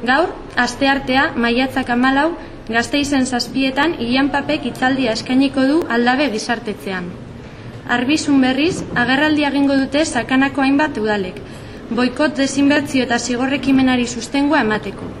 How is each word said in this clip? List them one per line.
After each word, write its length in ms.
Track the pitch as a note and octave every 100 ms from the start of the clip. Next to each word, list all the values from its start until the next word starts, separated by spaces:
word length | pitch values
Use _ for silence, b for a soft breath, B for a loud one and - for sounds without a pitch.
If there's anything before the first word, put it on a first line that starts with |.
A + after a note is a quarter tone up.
Gaur, 300 | A3+ C4+ F4+ - - -
asteartea, 680 | A#3+ B3 C4+ C#4 C4+ B3+ D#4
maiatzak 540 | A#3+ A#3 A#3 C4 C4+ A#3+
hamalau, 440 | A#3+ C4 C4+ D#4 E4+ B B -
Gasteizen 580 | A3+ A3+ C#4+ C#4 C#4 B3+
zazpietan, 680 | A#3+ - C4 C4+ C4+ D#4 E4+
Ilan 240 | A#3 B3+ C#4
Papek 360 | C#4 C#4+ D4+ B3+
hitzaldia 440 | - B3+ C4+ B3 A3
eskainiko 460 | - C4 C4+ C4+ C4
du 120 | D#4 E4
Aldabe 400 | A#3 A#3+ C4 D4
gizartetzean. 760 | G#3+ - A#3 A3 G3 G#3 F#3 F3 - - - B B B B -
Arbizun, 520 | B3 B3+ D#4 - C#4
berriz, 440 | B3+ C4 D#4+ F#4+ -
agerraldia 540 | - A#3+ C4 D#4 D4+ C#4+
egingo 300 | C4+ C#4 C#4
dute 240 | C4+ C#4+
sakanako 560 | D#4 B3 A3+ C4 C#4 C#4
hainbat 380 | C4+ C#4 D4+ C4
udalek, 400 | G#3+ G#3 F3+ F3+ B B B B B
boikot, 480 | A#3 B3 B3 D4+ D4+
desinbertsio 680 | C4+ C#4 C#4 D4 C#4+ C4+ B3
eta 120 | A#3
zigor 340 | A#3 A#3+ C4+ C#4
ekimenari 500 | B3 C4+ C4 B3 A#3
sustengua 540 | A3+ - C#4 C#4+ D4+
emateko. 480 | A3 G#3 G#3 - F3 -